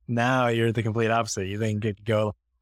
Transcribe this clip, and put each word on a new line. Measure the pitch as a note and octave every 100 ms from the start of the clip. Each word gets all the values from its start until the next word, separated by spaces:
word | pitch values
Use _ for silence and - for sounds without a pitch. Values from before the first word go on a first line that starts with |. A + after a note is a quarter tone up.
| -
Now | A#2 B2 C3 A#2+
you're | A2+ A#2
the | A2
complete | A2 A2 A2+
opposite. | A2+ G#2+ - F#2+
You | G#2
think | A2 G#2+
it | A2 G2
could | G#2
go, | G#2+ G#2+ - _ _